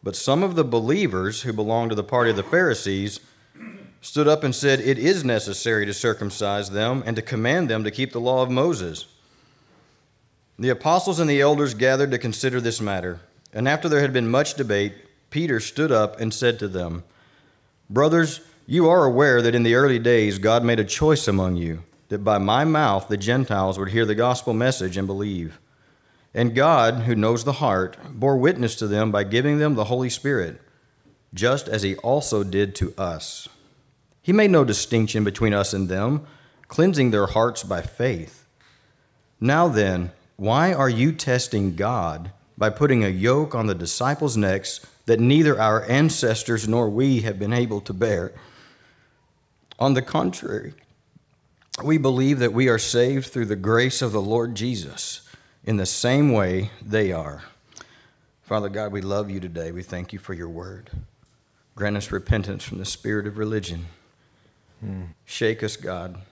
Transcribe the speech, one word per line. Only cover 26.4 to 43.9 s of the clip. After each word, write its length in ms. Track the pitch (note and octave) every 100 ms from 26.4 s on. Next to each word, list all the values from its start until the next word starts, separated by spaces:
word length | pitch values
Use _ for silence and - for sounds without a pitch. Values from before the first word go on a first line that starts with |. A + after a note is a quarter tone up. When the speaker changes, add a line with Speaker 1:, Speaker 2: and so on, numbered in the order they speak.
| A#2+
Speaker 1:
God, 500 | A2+ D3 D#3 A2+ B2
who 100 | A2+
knows 300 | A2+ G#2+ A#2
the 100 | A#2+
heart, 420 | C3+ C#3+ F#2+ F#2 - -
bore 240 | B2 C3 C3+
witness 380 | C3+ F3+ A#2 -
to 100 | G#2+
them 240 | G#2 A2
by 140 | G#2
giving 340 | G2 A2+ C#3+ D3
them 160 | D3+
the 100 | B2+
Holy 260 | G2+ B2 B2+
Spirit, 500 | - C#3 C3 E2+ - _ _ _ _ _ _ _
just 360 | F#2 A#2 C#3 -
as 140 | A2
he 140 | G2 F#2+
also 480 | A#2 C#3+ C#3 G#2+
did 300 | G2 G2 G2+ F#2+
to 180 | F#2 -
us. 500 | F#2 D#2+ - - - _ _ _ _ _ _ _
He 120 | -
made 180 | G3 G#3
no 120 | E3+
distinction 600 | C3 G#2 - A#2 G#2+ A2
between 300 | G#2 G2 A2+
us 180 | G2+ G2
and 160 | G2 F#2
them, 380 | F#2 A2 C#3+ D3+ - _ _ _
cleansing 420 | - F3 D3+ B2+
their 160 | G#2+ G2
hearts 360 | - A#2 A#2
by 180 | F#2+ F2+
faith. 640 | E2+ - B2 F#2+ D#2+ - _ _ _ _ _ _ _ _ _ _
Now 280 | A#2 D3+ F3
then, 440 | A2 G2+ F2+ F2 - _ -
why 360 | G2+ B2+ F3
are 180 | E3 C3+
you 220 | A2+ C#3
testing 640 | D#3+ - B2 - G#2+ G2 E2
God 540 | G2+ B2 E2+ D#2 F2+ - _ -
by 100 | G#2+
putting 340 | G#2+ D3 B2+
a 60 | G#2
yoke 460 | F#2 A2 C3+ D3+
on 140 | B2 G#2+
the 60 |
disciples' 640 | F2 E2+